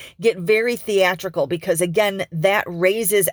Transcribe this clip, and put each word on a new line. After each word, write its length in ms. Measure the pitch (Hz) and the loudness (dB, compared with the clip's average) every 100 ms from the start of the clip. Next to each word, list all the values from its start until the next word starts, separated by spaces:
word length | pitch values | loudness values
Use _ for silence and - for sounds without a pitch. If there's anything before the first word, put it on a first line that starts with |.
| - - | -20 -4
Get 180 | 220 190 | -2 0
very 360 | 175 220 240 | 0 0 0
theatrical 720 | 240 - 196 185 185 190 160 139 | -4 -2 2 2 0 -4 -4 -2
because, 340 | 175 190 160 | -2 -2 -2
again, 460 | 180 170 208 196 - | 0 2 0 0 -6
that 320 | 165 190 208 - | -2 0 2 -2
raises 640 | 170 185 214 208 208 180 | 0 2 2 2 2 2